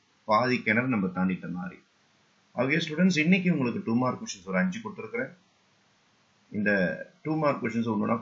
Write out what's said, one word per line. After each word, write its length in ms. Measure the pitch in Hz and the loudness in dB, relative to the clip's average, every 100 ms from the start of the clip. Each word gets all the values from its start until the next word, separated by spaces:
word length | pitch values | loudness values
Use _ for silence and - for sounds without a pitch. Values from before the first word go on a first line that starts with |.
| _ _ - | _ _ 2
பாதி 280 | 107 127 123 110 | 4 4 2 2
கிணறு 280 | 110 131 | 2 2
நம்ம 120 | 113 92 90 | 0 0 0
தாண்டிட்ட 320 | 92 87 87 87 | 0 0 -6 -8
மாதிரி. 220 | 92 - _ _ _ _ _ _ _ - | -10 -14 _ _ _ _ _ _ _ -4
Okay 200 | 135 156 | 0 0
students, 360 | 160 156 185 151 | -2 2 2 4
இன்னைக்கு 260 | 156 190 175 | 4 4 2
உங்களுக்கு 280 | 151 120 101 101 | 2 0 -2 0
two 80 | 117 | 0
mark 200 | 127 92 | 0 -2
questions 280 | 113 - 98 | -10 -12 -2
ஒரு 80 | 92 | 0
அஞ்சு 180 | 92 113 | 0 -2
கொடுத்துருக்குறேன். 520 | 107 101 110 120 131 - _ _ _ _ _ _ _ _ _ _ _ | -10 -12 -8 -6 -8 -10 _ _ _ _ _ _ _ _ _ _ _
இந்த 180 | 104 104 98 87 - - _ | -2 2 2 2 -2 -10 _
two 80 | 151 156 | -4 0
mark 200 | 147 127 | 0 0
questions 280 | 120 117 113 | -2 -2 -2
ஒண்ணு 120 | 104 107 | 0 0
ஒண்ணா 100 | 113 | -2